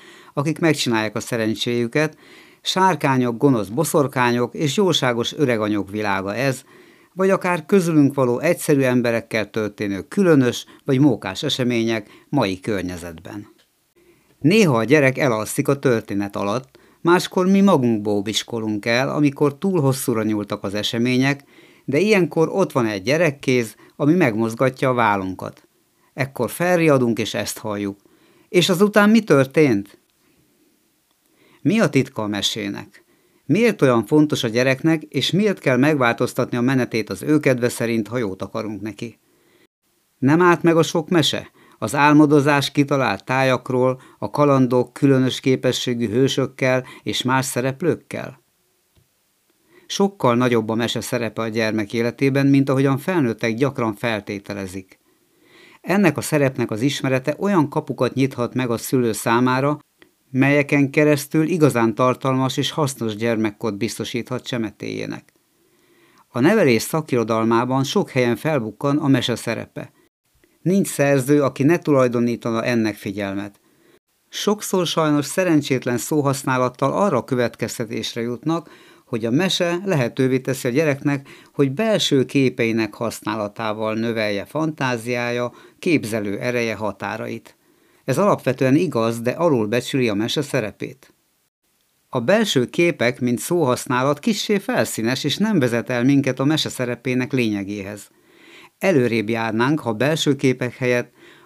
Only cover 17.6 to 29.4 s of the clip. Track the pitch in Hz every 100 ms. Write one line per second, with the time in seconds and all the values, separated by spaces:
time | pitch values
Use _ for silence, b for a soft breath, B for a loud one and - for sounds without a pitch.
17.6 | 196 160 123 110 104 101 101 104 - 117
18.6 | 110 104 117 117 139 147 147 135 147 139
19.6 | 196 185 135 131 - 110 107 107 101 104
20.6 | 101 104 104 117 123 127 135 139 - b
21.6 | b b b 147 208 202 156 160 160 190
22.6 | 170 139 110 101 95 156 170 135 - 123
23.6 | 113 - b b 147 180 139 107 113 113
24.6 | 131 - 135 120 110 101 92 90 107 -
25.6 | _ _ _ _ _ - 131 - 110 -
26.6 | 175 180 160 139 120 110 104 110 101 -
27.6 | 110 104 101 101 _ b b b b 180
28.6 | 160 170 202 208 208 226 214 143